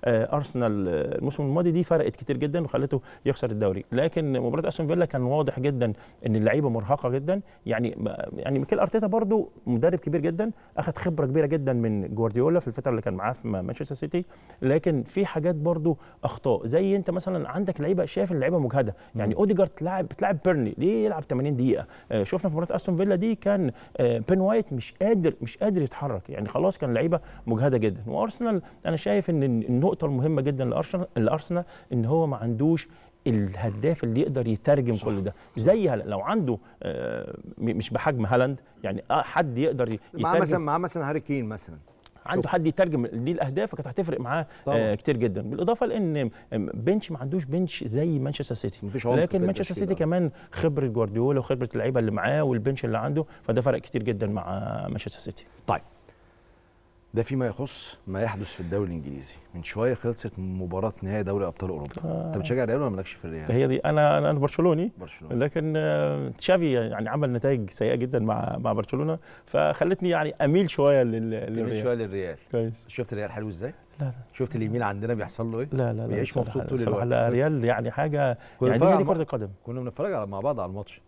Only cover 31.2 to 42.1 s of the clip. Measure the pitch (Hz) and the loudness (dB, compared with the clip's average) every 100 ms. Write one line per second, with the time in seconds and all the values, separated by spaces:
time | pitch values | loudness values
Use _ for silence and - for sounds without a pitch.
31.2 | 110 151 - 175 180 - - 123 117 160 | 2 2 -2 -4 -4 -14 -4 -2 2 2
32.2 | 160 123 113 113 147 165 - - - _ | 2 0 -2 2 2 2 -2 -20 -20 _
33.2 | - 110 101 95 113 104 135 165 120 113 | 0 2 0 -2 -4 0 0 0 0 0
34.2 | 143 135 113 107 - 143 120 110 107 101 | 0 0 0 0 2 4 4 0 0 -2
35.2 | 92 - - - 117 214 185 113 98 101 | -2 -6 -12 0 4 4 4 0 -2 -4
36.2 | 113 220 143 107 - - - 65 60 57 | -2 -2 0 -2 -6 -10 -8 -6 -6 -6
37.2 | 50 - - - 117 107 - 113 - 135 | -8 -12 -16 -6 -4 -2 -2 -2 0 0
38.2 | 104 123 127 139 - - 101 98 - 151 | 2 2 2 -2 -10 -10 -6 -6 -2 -2
39.2 | - - 160 120 156 147 120 107 - - | 0 -2 0 0 0 0 -2 -2 -8 -2
40.2 | 160 170 170 175 151 156 180 170 139 151 | 2 2 4 0 0 0 -2 -4 -2 -4
41.2 | - 139 110 107 - 80 - _ - | -2 -4 -2 -8 -12 -20 -20 _ -20